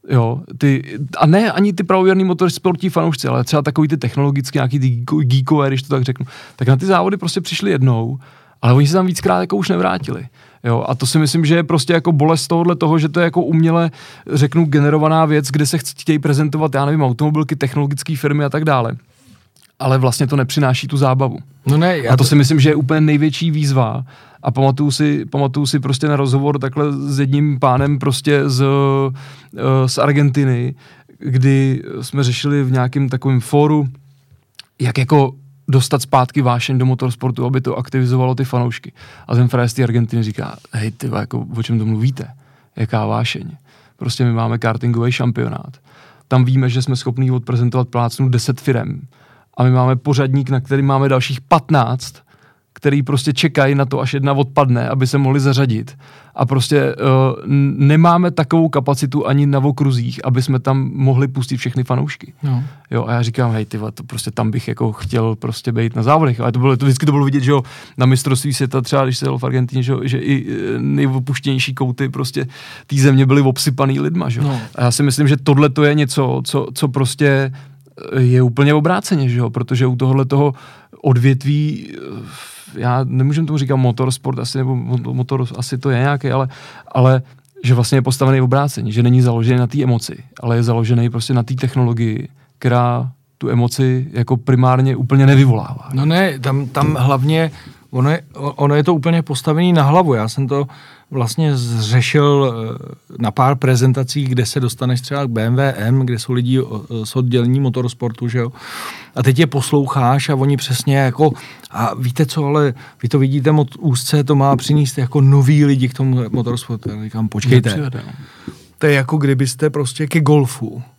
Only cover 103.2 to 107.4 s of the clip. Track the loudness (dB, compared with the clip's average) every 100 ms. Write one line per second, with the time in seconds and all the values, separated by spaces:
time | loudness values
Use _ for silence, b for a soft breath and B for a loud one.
103.2 | -4 2 2 2 2 2 2 0 -2 -4
104.2 | -2 -2 -2 -2 -4 -4 -4 -4 -4 -6
105.2 | -4 -2 -2 0 0 -2 0 0 0 -4
106.2 | -4 -2 0 -2 -2 -8 -8 -10 -6 -2
107.2 | 0 2